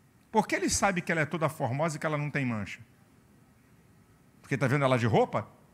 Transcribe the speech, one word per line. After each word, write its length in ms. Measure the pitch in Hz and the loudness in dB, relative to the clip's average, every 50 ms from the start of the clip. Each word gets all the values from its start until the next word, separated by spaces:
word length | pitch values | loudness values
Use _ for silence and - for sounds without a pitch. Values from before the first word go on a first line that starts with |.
| _ _ _ _ _ _ | _ _ _ _ _ _
Por 160 | - 220 - | 0 0 2
que 80 | - 320 | 2 0
ele 160 | - 381 254 | 0 0 0
sabe 300 | - - - 196 185 180 | 0 2 2 2 2 0
que 100 | - - | -2 -2
ela 120 | 170 160 147 | 0 0 0
é 40 | |
toda 220 | - - 165 160 143 | 0 0 -2 -2 -2
formosa 480 | - - 143 113 123 139 160 170 147 | -2 -2 -4 -2 0 0 -2 -2 -2
e 20 | 151 | -4
que 80 | - | -4
ela 100 | 160 151 | -2 -2
não 140 | 147 147 147 | -2 -4 -4
tem 160 | 143 147 135 | -4 -2 -2
mancha? 320 | 123 117 107 98 - - - - - - _ _ _ - - _ _ - - - _ _ _ _ _ - - - - - - - _ - _ _ _ _ - | -2 -2 -4 -6 -8 -10 -14 -18 -20 -20 _ _ _ -20 -20 _ _ -20 -20 -20 _ _ _ _ _ -20 -20 -20 -20 -20 -20 -20 _ -20 _ _ _ _ -20
Porque 160 | - - 143 | -6 -6 -2
tá 120 | 117 143 120 | 0 0 2
vendo 160 | 135 147 139 | 2 2 2
ela 140 | 127 131 120 | 2 2 2
de 80 | 113 | 2
roupa? 420 | 113 117 196 247 - - 117 104 - - - - _ | 4 4 4 2 2 0 -4 -4 -6 -12 -20 -20 _